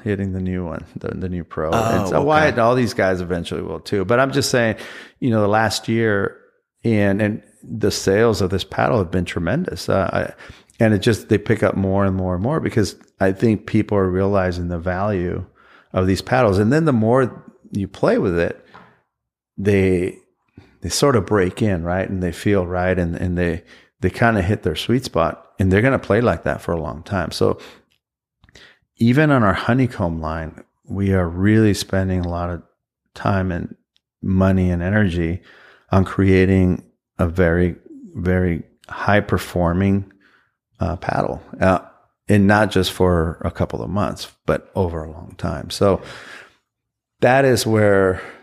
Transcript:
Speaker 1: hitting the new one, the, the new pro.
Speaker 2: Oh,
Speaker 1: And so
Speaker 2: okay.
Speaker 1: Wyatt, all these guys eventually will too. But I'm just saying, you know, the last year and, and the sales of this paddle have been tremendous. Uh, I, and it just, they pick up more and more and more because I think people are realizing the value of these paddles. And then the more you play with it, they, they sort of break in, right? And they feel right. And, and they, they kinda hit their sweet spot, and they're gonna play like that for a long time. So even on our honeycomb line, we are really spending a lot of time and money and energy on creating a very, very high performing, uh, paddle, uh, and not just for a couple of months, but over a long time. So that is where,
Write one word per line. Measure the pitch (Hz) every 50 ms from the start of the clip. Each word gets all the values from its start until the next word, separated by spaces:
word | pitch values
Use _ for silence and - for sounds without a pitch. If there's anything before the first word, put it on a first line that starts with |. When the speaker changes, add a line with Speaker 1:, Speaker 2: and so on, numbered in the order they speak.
| -
Speaker 1:
hitting | 107 101 98 101 95 92
the | 95
new | 92 92 92 90 90
one, | 82 78 80 85 - -
the, | - - -
the | - 80 92 90
new | 90 87 80
pro. | - - - 78 78 85
Speaker 2:
Oh, | 113 110 113 113 110
Speaker 1:
And | - 92
so | 82 76
Speaker 2:
okay. | 143
Speaker 1:
Wyatt, | 147 156 156 156 147 117 120
all | 113 117 127
these | 131 123 104 -
guys | - 101 95 95 90
eventually | 90 85 90 85 85 - 85 82 90
will | 85 82 82
too. | - - - 101 92
But | 92 120 123
I'm | 135 135
just | 131 143 117 -
saying, | - 123 117 110 104 - - - - - - - _ _
you | - 127
know, | 113 110
the | 104 101
last | 104 110 113 107 - - - -
year | 113 113 113 110 104 98 101 - - - _ _ _ _ _ _ _ _ -
and, | 117 113 107 101 101 95 101
and | 107 104 107 113 - _ _ _ -
the | - 120 110 104 101
sales | - - - - 98 104 117 117 104 90
of | 101 87
this | 98 90 -
paddle | - - - 120 135 139 113
have | 92 82
been | 95 92 87
tremendous. | - - - 85 85 113 165 180 - 87 87 - -
Uh, | 95 95 92 - -
I, | 92 - - - - - - - - - _ _ -
and | 117 110 107
it | 95
just, | - 120 110 - - -
they | 110 101
pick | - - 113 - 107
up | 98 -
more | 95 98 95 95 98 98
and | 95 92
more | 95 92 92 90
and | 87 98
more | 127 156 160
because | 120 104 - 117 101 - - - _ _ _ -
I | 98 95 95
think | - 123 117 107 92 -
people | - - 110 104 - 104 101
are | 95 92
realizing | 90 92 98 98 101 98 92 92 87 90 87 87
the | 87 85
value | 82 92 90 90 101 107 104 90 87 87 85 87 92 - _ _ _ _ - - _ _ -
of | 95 92
these | 95 95 - -
paddles. | - - 127 127 107 92 98
And | 107 110 135
then | 160 165
the | 156 131
more | 113 107 110 120 135 131 107 - - - - - _ - -
you | - 101 95 92
play | - - - 170 226 247
with | 147 101 85 85
it, | 85 - - - - _ - - - _ _ _ _ _ _ _ _ _ _ _ _ _ _
they, | - 98 104 101 98 95 95 92 87 87 98 - - _ _ _ _ _ _ _ - - _ _ _
they | - 87
sort | - - 139 143 131
of | 107 90
break | - 104 104 90 92 - - 113
in, | 107 95 85 82
right? | 85 90 95 95 -
And | 101 92 90
they | 87 82
feel | - - 104 101 98 90
right. | 87 90 90 90 92 92 92
And, | 87 85 82
and | - - 90 87 87
they, | 87 85 82 - - - - - _ _ _ _
they | - 92
kinda | - - 123 117 113 104 85
hit | 92 107 - -
their | 87 78
sweet | - - - 113 135 127
spot, | - - - 82 78 76 - - _ _ -
and | 101 92 92
they're | 101 117
gonna | 135 131 -
play | - - 98 110
like | 123 107 87 82 -
that | 73 69 -
for | - - 87
a | 82
long | 76 76 60 76 -
time. | - 101 92 80 -
So | - - 104 101 90 - - - - - _ _ _ _ _ _ _ _ _ _ _ _ _ _ - - - - _ _ _ _ _
even | - 113 117 123 147 156 151
on | 143 127 110
our | 98 87
honeycomb | - - - 117 135 131 120 - - 95 85 82 80
line, | 78 78 80 82 80 80 78 - - _ _ _ _
we | - 98 98 98 95 98
are | 92 90 85
really | 82 90 95 104 107 110 110 107 95
spending | - - - - 95 95 95 92 90 90
a | 87
lot | 87 87 87 87
of | 87 82 - _ _ _ _ _ _ _ _ _ -
time | - - - 101 95 95 92 87
and | 87 - - - - _ _ _ _ _ _ _ _ -
money | 95 95 95 95 95 95 95 92 90
and | 87 87 85
energy | 92 101 107 104 92 85 87 85 82 87 90 - - - - - - - _ _ -
on | - 98 92
creating | - - - 98 95 95 92 95 92 95 95 92 90 87 - - _ _ _ _ _ _ -
a | 92 85
very, | 82 92 92 82 82 87 90 90 82 - - - - 269 285 190 165
very | 120 87 90 90 92 92 90 85 76 - - _ _ _ -
high | - - - - 107 104
performing, | 98 - 98 87 - - - 90 87 85 85 90 98 98 98 101 98 - - _ _ _ _ _ _ _ _ _ _ _ _ -
uh, | 87 85 82
paddle, | - - - - - 50 - - - - - - -
uh, | 90 95 92 - - - - _ _ _ _ _ _ -
and | 101 104 98
not | 98 104 104 110 98
just | - 95 90 - -
for | - 92 90 90 85 80 85 76 - -
a | 87
couple | - - 90 - - - 57
of | 64
months, | 87 101 95 - - - - - - _ _
but | - 76 - - - -
over | 107 95 85 82 80 78
a | 80
long | 80 85 - - - -
time. | - 85 82 71 - 90
So | - - 101 101 92 85 - - - - - - - - - - _ _ _ _ _ _ _ _ _ _ _ _ _ _
that | - 120 127 135 139
is | 131 123 107 -
where, | 113 110 110 107 104 98 98 95 92 90 90 - - - -